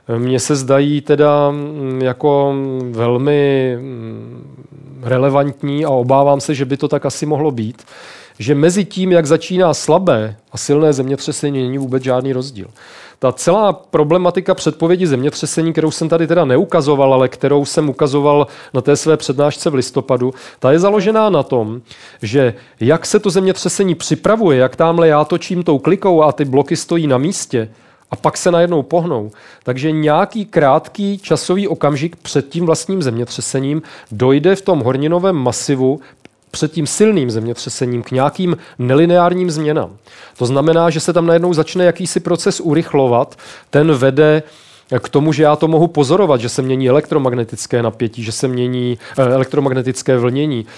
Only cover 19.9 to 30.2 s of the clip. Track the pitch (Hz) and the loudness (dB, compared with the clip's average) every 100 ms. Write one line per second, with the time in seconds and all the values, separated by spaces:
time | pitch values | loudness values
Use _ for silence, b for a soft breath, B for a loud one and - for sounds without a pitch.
19.9 | 139 127 127 123 B B B 127 160 202 | -4 -2 -2 -2 B B B 2 4 4
20.9 | 208 190 220 214 160 131 127 107 120 B | 2 2 2 2 0 0 -2 -2 -8 B
21.9 | B B B 104 139 123 - B B 117 | B B B -2 2 2 -2 B B 0
22.9 | 165 - 214 208 185 190 180 175 - 196 | 0 2 0 2 0 0 -2 -4 -2 -2
23.9 | 165 - 156 190 226 190 131 131 - 165 | -2 -4 -4 0 2 2 4 2 2 0
24.9 | 170 165 147 151 170 - 180 170 139 156 | 4 4 4 2 -4 -4 -4 0 0 2
25.9 | 196 196 165 151 139 139 131 - 165 - | 0 2 4 4 2 0 0 0 -4 -2
26.9 | 170 147 127 156 196 - 120 110 b b | -2 0 0 0 -6 -4 -4 -4 b b
27.9 | b b - 151 - 180 170 175 160 131 | b b -4 -4 0 0 2 2 0 0
28.9 | 165 170 123 107 B B B - 127 156 | -2 -2 -4 -8 B B B -8 -4 -2
29.9 | 156 151 156 | 0 2 2